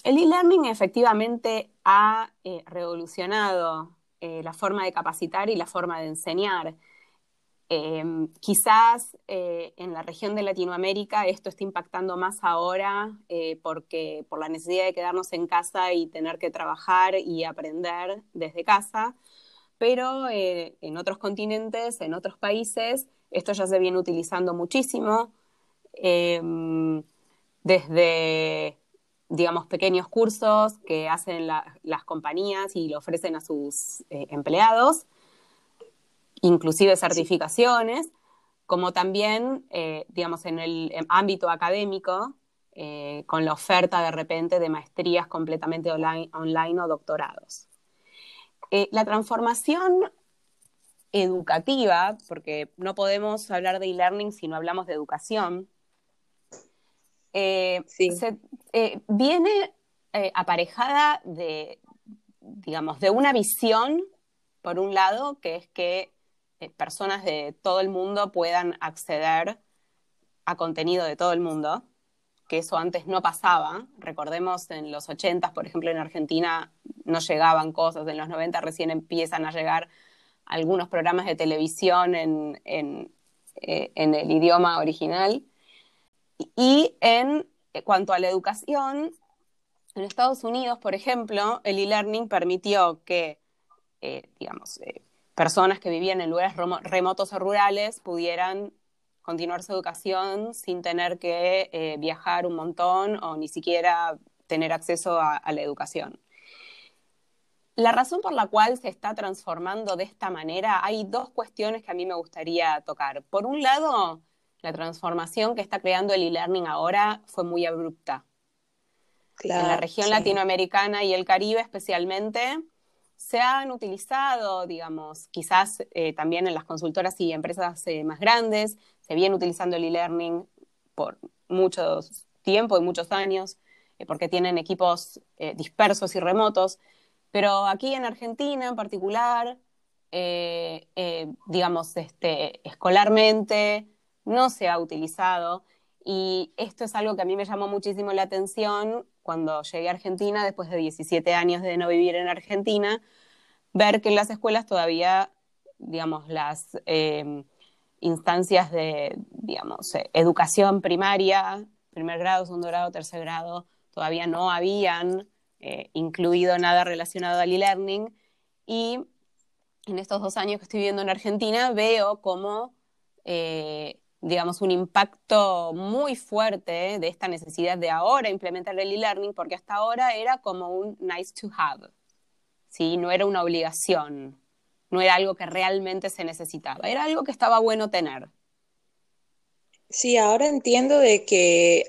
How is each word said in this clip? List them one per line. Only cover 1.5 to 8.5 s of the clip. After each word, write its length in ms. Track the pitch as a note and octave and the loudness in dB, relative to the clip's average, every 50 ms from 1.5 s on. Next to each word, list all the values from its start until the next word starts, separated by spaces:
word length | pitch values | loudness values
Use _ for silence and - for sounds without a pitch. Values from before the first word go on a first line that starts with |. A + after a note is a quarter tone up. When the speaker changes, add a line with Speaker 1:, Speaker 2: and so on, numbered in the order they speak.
| A3+ A3 - _ _ _ - | -2 -2 -4 _ _ _ 6
Speaker 1:
ha, 480 | F#3+ G3 G3+ G#3 G#3+ A3 A3+ A3+ - _ _ - | 8 8 8 8 6 4 2 -2 -6 _ _ -12
eh, 200 | F#3 F#3 E3 - - | -12 -10 -12 -12 -10
revolucionado, 1300 | F3 F3+ F3 E3+ E3+ E3+ E3+ E3+ - - F3+ F#3 G3+ G#3+ G#3 G3+ F#3 F3+ E3+ E3 D#3+ D#3+ D#3+ E3 - _ _ _ _ _ | -8 -8 -6 -6 -6 -8 -10 -10 -8 -6 -4 -2 0 0 2 2 0 0 0 -2 -2 -4 -8 -12 -16 _ _ _ _ _
eh, 220 | - E3+ E3 D#3+ D#3+ | -12 -10 -10 -10 -10
la 100 | E3 E3 | -10 -8
forma 300 | - - G3 G3 G3+ F#3+ | -4 -2 -2 0 0 -2
de 60 | F#3 F3+ | -2 -2
capacitar 560 | F3 E3 E3+ D#3+ - F3 D#3+ - F#3+ G3+ G#3 | -2 -4 -4 -4 -4 -4 -4 -2 -2 0 0
y 60 | A3+ | 0
la 100 | E3 E3+ | -2 -2
forma 340 | - - F#3 F3 F3 E3+ D#3+ | -4 -4 -4 -4 -4 -4 -6
de 80 | D#3+ D#3 | -6 -8
enseñar. 680 | D#3 D3+ - E3 E3 F3+ G3+ G#3 F#3+ F3 D#3+ E3 D#3+ _ _ _ _ _ _ _ _ _ _ _ _ _ _ _ _ _ _ - | -8 -8 -6 -4 -2 0 0 0 0 -2 -4 -6 -10 _ _ _ _ _ _ _ _ _ _ _ _ _ _ _ _ _ _ -4
Em, 580 | E3+ D#3 D3+ D#3 D#3+ D#3+ D#3 E3+ E3 D#3+ D#3+ D#3+ - _ | -4 -2 -2 -2 -4 -4 -4 -4 -4 -4 -4 -6 -6 _
quizás, 760 | - - | -2 0